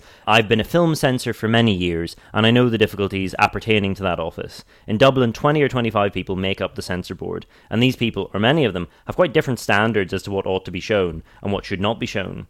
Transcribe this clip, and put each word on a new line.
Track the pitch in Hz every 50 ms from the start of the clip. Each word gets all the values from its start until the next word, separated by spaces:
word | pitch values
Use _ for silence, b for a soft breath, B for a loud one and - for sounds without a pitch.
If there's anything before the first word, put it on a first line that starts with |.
| B B B B B
"I've | 101 107 117 110 95
been | 117 110
a | 101
film | - - 170 170 165 156
censor | - - 135 127 123 - 120 110
for | - - 107
many | 113 117 117 113 98
years, | 87 87 87 85 82 85 82 - B B B B
and | 104 110
I | 113
know | 120 123 123 123
the | 113 104
difficulties | 110 98 - 98 101 92 101 95 95 92 - -
appertaining | 104 98 - 104 - 113 110 107 98 98 95
to | 95 95
that | 92 85 82
office. | 80 85 - - - - - - - b b b b
In | b 107
Dublin, | 104 135 135 131 135 127 113 107
twenty | - - 147 151 156 143
or | 127
twenty-five | - 127 120 113 101 104 101 101 -
people | 92 87 - 95
make | 92 95 95 98 - 95
up | 87 -
the | -
censor | - - 92 90 90 - 90
board, | - - 90 87 90 - - b b b b
and | - 110 123
these | 131 123
people, | - 123 113 - 101 95 - -
or | 95
many | 107 120 147 165 139
of | 107 90
them, | 92 85 - b b b
have | b -
quite | - 185 156 -
different | 156 147 139 120 -
standards | - - 107 101 107 113 110 107 95 87 98
as | 92 -
to | 101
what | 101 98 -
ought | 98 95 95 -
to | -
be | 85 78
shown | - - 107 101 92 87 80 80 - b b b b
and | 104 98
what | 90 -
should | - 101 87
not | 98 107 120 -
be | 135
shown. | - - 104 92 92 92 107 95 -